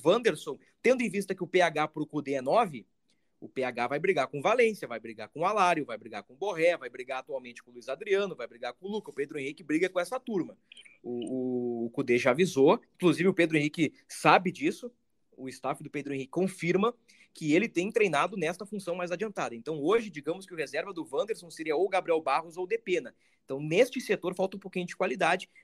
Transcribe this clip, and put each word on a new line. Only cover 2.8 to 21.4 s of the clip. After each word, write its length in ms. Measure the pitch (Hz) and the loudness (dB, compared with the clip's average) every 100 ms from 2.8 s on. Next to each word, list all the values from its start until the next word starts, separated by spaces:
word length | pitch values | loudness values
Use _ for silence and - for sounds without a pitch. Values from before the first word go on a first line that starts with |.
| - _ _ _ _ _ | -14 _ _ _ _ _
o 100 | 107 | -12
P 140 | - | -4
H 240 | 127 117 120 | -4 -2 -2
vai 140 | 147 | 0
brigar 260 | 185 165 131 | 0 2 0
com 140 | 143 | 0
o 20 | |
Valência, 460 | 160 247 226 202 123 | 0 4 4 2 -8
vai 100 | 117 | -10
brigar 300 | 117 110 107 | -10 -14 -12
com 120 | 143 | -2
o 40 | |
Alário, 400 | 175 214 180 165 | 0 4 4 2
vai 120 | 156 110 | -2 -8
brigar 280 | 110 107 | -10 -14
com 100 | - | -14
o 20 | 131 | -8
Borré, 400 | 202 165 170 170 | -6 2 2 2
vai 140 | 127 | -4
brigar 300 | 127 127 131 | -12 -10 -8
atualmente 420 | 135 135 123 117 | -8 -10 -10 -18
com 80 | - | -20
o 40 | |
Luiz 140 | 123 120 | -18 -10
Adriano, 460 | 139 208 196 202 | -8 0 0 0
vai 140 | 143 113 | -6 -12
brigar 240 | 117 120 | -10 -10
com 140 | - 190 | -10 -8
o 20 | |
Luca. 200 | 208 - | -8 -8
O 40 | |
Pedro 240 | - 143 151 | -8 -8 -6
Henrique 240 | 135 147 | -8 -10
briga 260 | 160 156 180 | -4 0 0
com 120 | 180 | -2
essa 180 | 175 254 | -4 -6
turma. 400 | - 202 - - _ - - _ | -4 -4 -4 -10 _ -20 -20 _
O, 100 | 117 | -10
o, 760 | 120 117 131 127 123 123 120 117 | -8 -6 -4 -2 -2 -4 -4 -6
o 40 | |
Kudê 280 | - 123 120 | -4 2 4
já 140 | 127 | 4
avisou, 480 | 131 185 135 139 233 _ - | 2 2 6 6 6 _ 0
inclusive 320 | 175 143 185 | 2 4 2
o 60 | |
Pedro 220 | 180 165 156 | 4 2 2
Henrique 360 | 147 - 147 - - | 0 0 -2 -2 -18
sabe 420 | - 156 160 185 | 0 6 6 6
disso, 400 | - 139 - 240 _ _ _ _ - | -2 -2 -4 -10 _ _ _ _ -16
o 120 | 131 | -14
staff 320 | - 131 147 | -8 -6 -6
do 100 | 147 | -6
Pedro 220 | 151 143 | -8 -6
Henrique 180 | 139 131 | -6 -4
confirma 640 | 170 190 - 170 180 220 - _ _ _ | -2 -2 0 0 4 2 0 _ _ _
que 200 | - 156 | -8 2
ele 160 | 160 226 | 4 4
tem 220 | - 190 | 0 0
treinado 460 | 233 202 143 175 196 | 2 2 4 0 0
nesta 280 | 156 180 | -4 -4
função 300 | 208 208 - | -8 -8 -6
mais 180 | 180 175 | -4 -4
adiantada. 420 | 175 220 190 135 | -4 -6 -4 -6
Então 260 | 117 127 156 | -6 -8 -2
hoje, 280 | 147 226 214 | 2 2 2
digamos 380 | 151 147 180 190 | -8 -6 -6 -6
que 80 | |
o 20 | 170 | -8
reserva 360 | 139 147 185 | -6 -4 -6
do 140 | 170 135 | -8 -6
Wanderson 420 | 139 208 214 | -2 -2 -4